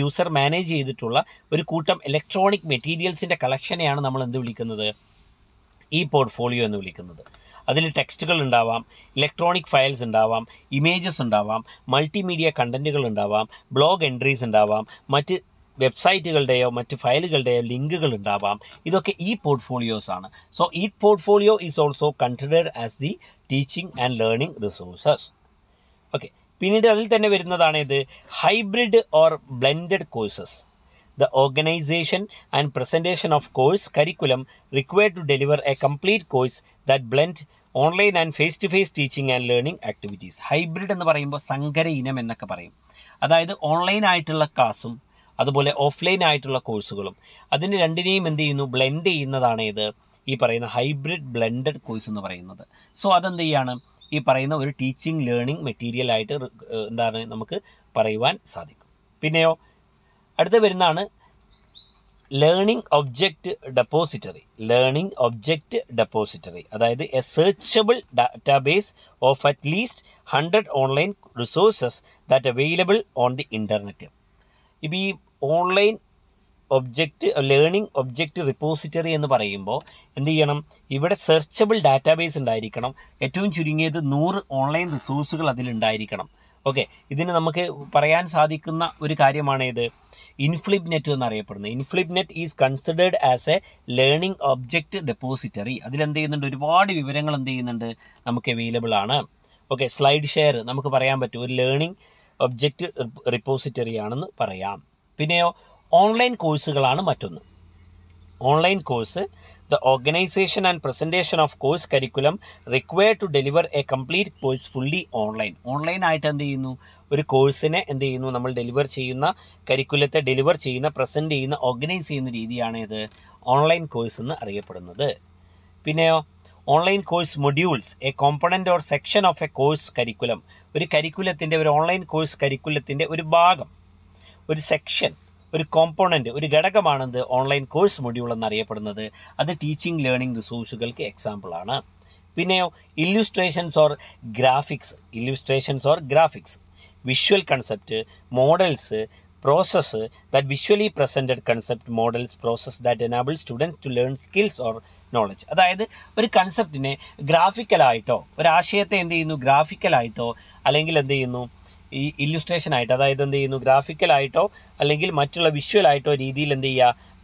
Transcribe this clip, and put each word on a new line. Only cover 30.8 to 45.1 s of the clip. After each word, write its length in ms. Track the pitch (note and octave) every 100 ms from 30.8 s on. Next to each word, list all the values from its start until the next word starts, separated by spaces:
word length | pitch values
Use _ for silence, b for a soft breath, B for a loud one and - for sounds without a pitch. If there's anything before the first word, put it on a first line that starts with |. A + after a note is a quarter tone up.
| b b b -
The 80 | D#3+ C3
organization 800 | C#3 C3+ D#3 E3 D3 E3+ D#3 F#3 G#3 B B C3+
and 160 | D3 C3
presentation 540 | B2+ E3 F3 F3+ F3+ D3
of 60 | - C3
course 260 | C3 G3 - -
curriculum 440 | D#3 - D3 B2+ C3 b _ C3+
required 360 | - F#3 G#3 F3+
to 40 | D3
deliver 280 | C#3 C#3 D3 C#3+
a 20 | C3+ C#3
complete 380 | C#3+ F#3 G#3+ - C3
course 220 | C3 - b b -
that 140 | C3+ A#2
blend 240 | C3+ E3 E3 D3 b b B2+ D3+
online 300 | F#3 G#3 F3+
and 100 | E3 D3
face 180 | D#3 D3+
to 60 | G3 F#3+
face 160 | F#3 -
teaching 280 | C3+ - C3+ B2+
and 80 | B2
learning 260 | B2 C#3 - G#2+
activities. 440 | - G2+ G2+ F2+ - -
Hybrid 440 | D3 E3+ E3+ G3 F#3+
എന്ന് 120 | E3
പറയുമ്പോൾ 300 | D3 C#3+ D3 -
സങ്കര 360 | C3+ D3 D3 E3 C#3+
ഇനം 160 | C3 C3
എന്നൊക്കെ 240 | A#2 A2+ G2+
പറയും. 200 | F2+ E2+ _ b b b b C#3
അതായത് 280 | E3 E3 G3 D3
online 320 | E3 F3+ G#3 G3+
ആയിട്ടുള്ള 340 | F3 D#3 D#3 D3+ -
ക്ലാസ്സും 400 | A#2 - A#2+ A#2 _